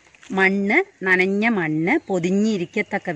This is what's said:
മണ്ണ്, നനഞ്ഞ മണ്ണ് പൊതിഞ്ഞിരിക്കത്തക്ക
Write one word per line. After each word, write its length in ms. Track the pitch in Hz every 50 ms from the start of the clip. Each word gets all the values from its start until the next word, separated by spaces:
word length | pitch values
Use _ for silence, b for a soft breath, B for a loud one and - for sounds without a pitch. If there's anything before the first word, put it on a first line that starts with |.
| _ _ _ _ - - - 190
മണ്ണ്, 380 | 190 190 196 202 196 202 240 349 392 - _ _ 180
നനഞ്ഞ 380 | 190 185 185 185 190 196 202 220 240 233
മണ്ണ് 380 | 190 165 156 156 156 165 185 277 320 - -
പൊതിഞ്ഞിരിക്കത്തക്ക 1000 | 196 180 165 180 190 202 214 220 214 180 175 - - 214 208 - 208 190 - 180 160